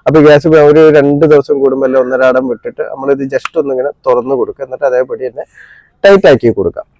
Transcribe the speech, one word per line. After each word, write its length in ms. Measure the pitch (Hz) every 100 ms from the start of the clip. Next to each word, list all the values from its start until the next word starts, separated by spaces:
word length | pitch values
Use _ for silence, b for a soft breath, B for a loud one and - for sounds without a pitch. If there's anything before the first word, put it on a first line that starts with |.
| -
അപ്പൊ 140 | 156
ഗ്യാസ് 260 | 147 147 160
ഒരു 420 | 156 147 151 156 147
രണ്ട് 280 | 143 143 156
ദിവസം 340 | 147 139 139
കൂടുമ്പോ 280 | 135 131 131
അല്ല 100 | 131
ഒന്നരാടം 500 | 127 127 131 127 127
വിട്ടിട്ട് 340 | 113 120 -
നമ്മളിത് 420 | - 139 135 139 135 131
just 240 | - 165
ഒന്നിങ്ങനെ 300 | 139 127 139
തുറന്ന് 460 | - 135 123 123 135
കൊടുക്കുക. 300 | 104 98 131
എന്നിട്ട് 200 | 127 139
അതേപടി 420 | 127 131 113 127
തന്നെ 180 | 123 - b b b b _ 196
ടൈറ്റ് 220 | 196 180
ആക്കി 240 | 135 120
കൊടുക്കുക. 320 | 101 87 - -